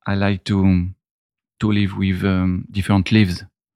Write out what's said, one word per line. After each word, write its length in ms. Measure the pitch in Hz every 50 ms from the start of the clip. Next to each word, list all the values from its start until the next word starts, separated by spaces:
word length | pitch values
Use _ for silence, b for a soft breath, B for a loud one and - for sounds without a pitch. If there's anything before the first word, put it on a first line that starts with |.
| -
I 100 | 101 98
like 280 | 98 101 98 101 95 -
to, 160 | - 104 95
um, 360 | 95 98 92 90 90 92 92 _ _ _ _ _ _ _ _ _ _ _ _ -
to 120 | - 214 104
live 240 | 101 101 95 98
with, 260 | 98 98 95 92 90 101
um, 420 | 98 92 92 92 92 90 90 - -
different 400 | - 101 92 - 101 98 90 -
leaves, 320 | 110 110 104 90 87 82 98 - _ _ _ _ _